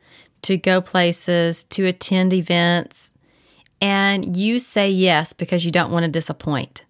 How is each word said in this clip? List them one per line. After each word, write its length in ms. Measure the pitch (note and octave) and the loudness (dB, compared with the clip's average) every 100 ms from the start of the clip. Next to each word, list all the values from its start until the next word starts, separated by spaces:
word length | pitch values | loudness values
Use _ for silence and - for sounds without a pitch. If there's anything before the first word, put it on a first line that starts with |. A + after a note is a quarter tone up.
| _ - _ - | _ -20 _ -12
to 140 | - F#3+ | -4 0
go 220 | - F#3 | 2 0
places, 840 | F#3 F#3 F3 E3+ - F3 E3+ E3+ - | 2 0 2 0 0 0 0 -2 -6
to 200 | - F#3 | -2 -2
attend 480 | F3+ - F#3 F#3 | -2 0 2 2
events, 800 | F#3 E3 E3+ E3+ F3 - - - _ _ _ _ _ _ - | 2 2 2 2 2 -2 -12 -14 _ _ _ _ _ _ -4
and 560 | G3 G3 G3 G3 - F3+ | 0 2 2 0 -2 -2
you 220 | G#3+ A#3+ | 0 -2
say 300 | - G#3 G3 | -2 0 0
yes 440 | F#3+ F#3 D#3 D#3+ | 2 2 2 0
because 320 | - E3+ F3 E3+ | -6 -4 -2 0
you 60 | |
don't 200 | E3+ - | 0 0
want 140 | E3+ E3 | 0 0
to 60 | |
disappoint? 720 | D#3+ D#3 C#3 - C3+ - - | -2 -6 -8 -4 -4 -4 -12